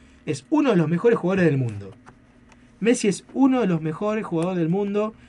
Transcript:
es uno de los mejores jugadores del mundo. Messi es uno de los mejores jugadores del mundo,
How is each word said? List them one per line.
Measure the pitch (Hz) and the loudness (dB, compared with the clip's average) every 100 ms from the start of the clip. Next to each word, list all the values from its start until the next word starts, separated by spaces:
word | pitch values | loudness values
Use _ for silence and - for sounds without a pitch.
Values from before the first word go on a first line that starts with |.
| - _ - | -20 _ -8
es | 151 - | -8 -2
uno | 302 285 | 0 4
de | 190 | 2
los | 156 | 2
mejores | 170 233 226 | 2 2 2
jugadores | 175 196 170 | 0 2 2
del | 135 | 2
mundo. | 120 101 98 - - - _ _ - - - _ | -2 -6 -14 -20 -20 -20 _ _ -20 -20 -20 _
Messi | - 254 214 | 0 2 0
es | 170 - | -2 -6
uno | 247 269 254 | 0 2 2
de | 208 | 0
los | 165 | 0
mejores | 156 151 208 220 202 | -4 -4 -4 -4 -4
jugadores | 165 175 180 | -2 -2 -2
del | 160 | 0
mundo, | 190 202 208 214 - | 0 -2 -2 -4 -8